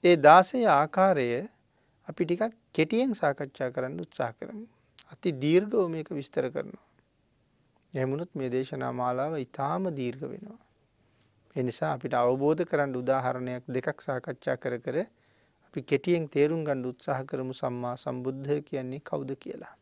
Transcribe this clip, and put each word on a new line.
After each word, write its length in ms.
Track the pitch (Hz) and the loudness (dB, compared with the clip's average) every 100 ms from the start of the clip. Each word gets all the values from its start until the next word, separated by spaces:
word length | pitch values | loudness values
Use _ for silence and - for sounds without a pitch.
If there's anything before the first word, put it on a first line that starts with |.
ඒ 120 | 180 175 | 6 8
දාසය 420 | 147 170 190 254 226 | 12 10 10 2 4
ආකාරය 600 | 143 151 - 190 165 120 120 202 _ _ _ _ _ - | 4 4 4 4 4 2 -2 -4 _ _ _ _ _ -18
අපි 140 | 160 | -6
ටිකක් 320 | 165 175 220 - _ | -2 0 -2 -4 _
කෙටියෙන් 440 | - 156 226 262 | -2 0 2 0
සාකච්ඡා 560 | 214 151 139 143 - 131 | 0 -2 -2 -8 -6 -6
කරන්න 300 | 127 127 160 | -4 -6 -6
උත්සාහ 320 | 170 - 120 | -12 -6 -6
කරමු. 340 | 113 - 220 233 _ _ - - | -6 -14 -14 -16 _ _ -20 -20
අති 220 | - 185 | -6 -4
දීර්ඝව 540 | 139 143 170 208 220 180 | -2 4 4 4 0 0
මේක 220 | 160 151 | -2 -6
විස්තර 360 | 151 135 - 131 | -8 -6 -4 -4
කරනවා. 400 | 139 - - _ _ _ _ _ _ _ _ _ _ _ | -4 -8 -12 _ _ _ _ _ _ _ _ _ _ _
එහෙම 140 | 139 131 | -4 -2
වුණොත් 240 | 139 175 | -4 -6
මේ 160 | 160 131 | -8 -4
දේශනා 420 | 127 131 143 127 | -4 -4 -6 -6
මාලාව 400 | 123 123 123 143 160 | -4 -4 -2 -4 -4
ඉතාම 460 | 127 - 139 170 190 | -8 -4 -4 -2 -4
දීර්ඝ 340 | 147 123 131 | -4 -6 -6
වෙනවා. 360 | 135 127 208 226 _ _ _ _ _ _ _ _ _ - | -10 -12 -16 -20 _ _ _ _ _ _ _ _ _ -6
ඒ 60 | |
නිසා 300 | 127 - 156 | -4 -2 -4
අපිට 220 | 139 127 | -4 -2
අවබෝධ 480 | 127 123 131 143 156 | 2 2 2 2 0
කරන්න 320 | 170 156 143 127 | 0 0 -2 -2
උදාහරණයක් 680 | 123 135 127 127 127 127 127 | 0 0 0 -4 -6 -8 -4
දෙකක් 320 | 127 143 143 | -4 -4 -6
සාකච්ඡා 560 | - 131 - 127 - 131 | -6 -6 -6 -8 -4 -2
කර 180 | 135 120 | -2 -6
කර 180 | - 131 208 _ _ _ _ _ | -4 -4 -4 _ _ _ _ _
අපි 200 | _ - | _ -12
කෙටියෙන් 420 | 127 139 175 175 156 | -2 -2 2 0 0
තේරුම් 360 | 143 147 165 | 2 2 2
ගන්න 200 | 151 135 | -2 -4
උත්සාහ 360 | 127 123 - 135 | -4 -8 -6 -4
කරමු 320 | 135 135 131 | -4 -6 -6
සම්මා 420 | 131 135 123 123 123 | -4 -4 -4 -6 -6
සම්බුද්ධ 560 | - 127 127 131 139 147 | -6 -6 -6 -6 -4 -4
කියන්නේ 400 | 147 139 127 135 | -4 -8 -8 -10
කවුද 300 | - 151 135 | -6 -6 -6
කියලා. 400 | 135 - - - - | -10 -10 -14 -14 -20